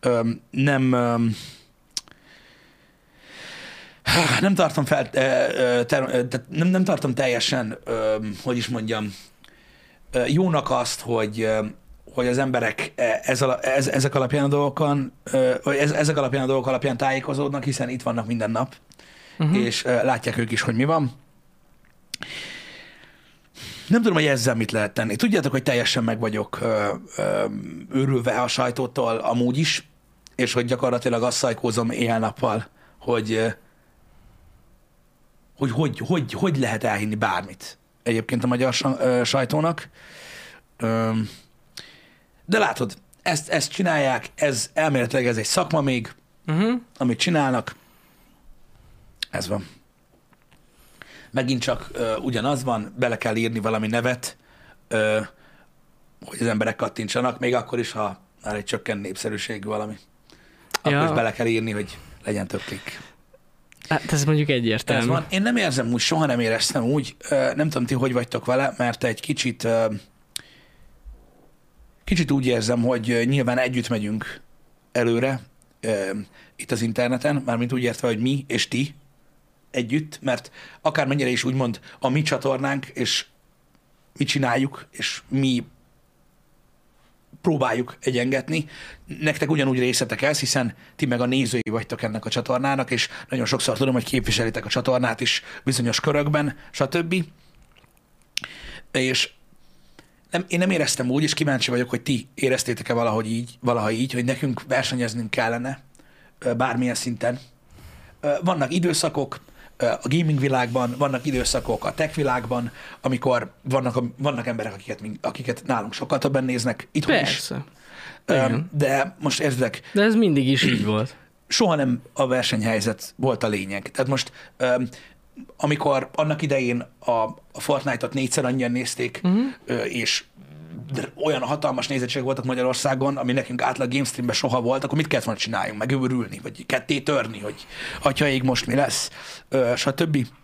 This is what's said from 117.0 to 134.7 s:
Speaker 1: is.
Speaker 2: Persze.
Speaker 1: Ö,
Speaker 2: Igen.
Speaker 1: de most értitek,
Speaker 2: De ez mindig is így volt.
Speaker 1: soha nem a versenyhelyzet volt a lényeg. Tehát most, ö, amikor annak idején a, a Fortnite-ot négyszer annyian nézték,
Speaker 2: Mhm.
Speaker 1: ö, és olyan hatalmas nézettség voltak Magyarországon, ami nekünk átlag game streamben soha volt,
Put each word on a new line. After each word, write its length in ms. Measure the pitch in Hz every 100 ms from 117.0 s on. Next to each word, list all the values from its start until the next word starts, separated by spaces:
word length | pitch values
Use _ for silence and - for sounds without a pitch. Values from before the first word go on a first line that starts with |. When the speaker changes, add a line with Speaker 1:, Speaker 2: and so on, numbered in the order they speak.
| -
Speaker 1:
is. 60 | 254
Speaker 2:
Persze. 440 | 131 - - 131 139 - - - - -
Speaker 1:
Ö, 100 | -
Speaker 2:
Igen. 360 | 139 131 117 165
Speaker 1:
de 440 | 151 143 135 160 -
most 200 | - -
értitek, 400 | 156 127 123 - -
Speaker 2:
De 100 | 202
ez 120 | 208
mindig 340 | 220 214 143 131
is 140 | 135
így 220 | - 117
volt. 320 | 104 107 117 - - _ _
Speaker 1:
soha 260 | - 214
nem 280 | 156 135 123 -
a 140 | - 131
versenyhelyzet 880 | 127 120 113 107 110 98 107 - -
volt 260 | 131 113
a 60 | 113
lényeg. 420 | 104 95 101 95
Tehát 200 | - 127
most, 220 | 135 - - - _
ö, 260 | 127 123 123 - - - _ - - -
amikor 540 | - 147 151 135 131
annak 280 | - 156 147
idején 420 | 143 139 123 120 120 _
a, 120 | - 113 110 - -
a 80 | -
Fortnite-ot 540 | - 143 139 120 135
négyszer 300 | 139 131 -
annyian 260 | 127 131 123
nézték, 500 | 120 120 - 123 -
Speaker 2:
Mhm. 160 | 180 196 262 254 -
Speaker 1:
ö, 160 | 120
és 420 | - - - - - - 131 76 80 82 - 135 - -
olyan 180 | 147 139
hatalmas 440 | 123 147 151 127 -
nézettség 340 | 135 123 139
voltak 220 | 127 131
Magyarországon, 720 | 127 127 127 127 143 135 139 139
ami 160 | 123
nekünk 300 | 131 123 123
átlag 280 | 123 127 123
game 140 | 131
streamben 300 | 135 - 123
soha 260 | 113 135 127
volt, 240 | 120